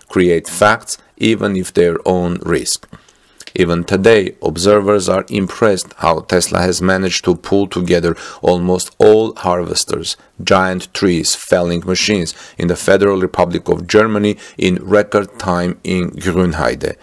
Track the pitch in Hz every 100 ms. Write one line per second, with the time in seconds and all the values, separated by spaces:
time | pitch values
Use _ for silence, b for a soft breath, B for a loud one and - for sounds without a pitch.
0 | B 101 90 85 - - 104 117 - -
1 | b b 113 110 101 95 90 - 87 82
2 | - 92 87 87 - 90 - - - -
3 | B B B B B - 85 85 85 98
4 | 107 110 92 - - 80 95 104 98 104
5 | 92 92 - 101 95 - 113 92 - -
6 | 80 80 - 90 - 87 92 87 92 92
7 | 92 - - 85 - 98 98 90 87 87
8 | 85 82 B B - 90 90 92 - -
9 | 107 107 110 - 92 90 85 82 - -
10 | 85 - b b 90 95 92 92 - -
11 | 98 87 - - - 92 87 87 92 92
12 | - 104 80 - B B 87 85 - 98
13 | 101 95 90 - 87 85 - 85 87 107
14 | 113 104 104 101 B B 90 90 92 104
15 | 104 104 95 - 98 87 90 - 87 90
16 | 87 - 95 82 90 82 - - - -